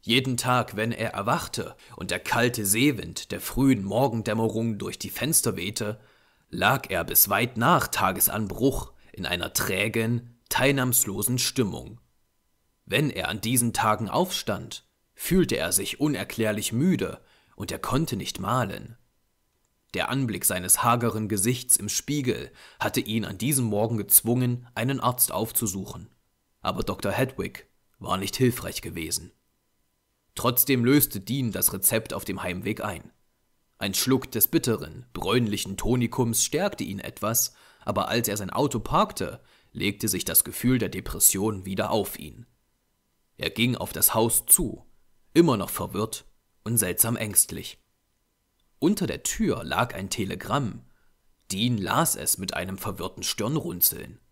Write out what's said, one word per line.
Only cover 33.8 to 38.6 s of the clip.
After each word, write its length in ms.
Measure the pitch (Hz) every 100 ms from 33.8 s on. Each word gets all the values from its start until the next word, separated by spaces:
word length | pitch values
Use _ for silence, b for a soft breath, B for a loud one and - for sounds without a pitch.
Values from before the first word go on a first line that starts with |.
| 101
Schluck 380 | 98 - 131 -
des 180 | 113 -
bitteren, 560 | 160 127 110 71 80 -
bräunlichen 640 | - 87 120 113 104 92 95
Tonikums 680 | 107 123 117 - 117 110
stärkte 420 | - 147 196 -
ihn 160 | - 101
etwas, 520 | - - 104 120 - b b b
aber 240 | - 101 -
als 200 | 117 113
er 100 | 104
sein 100 | 98
Auto 320 | -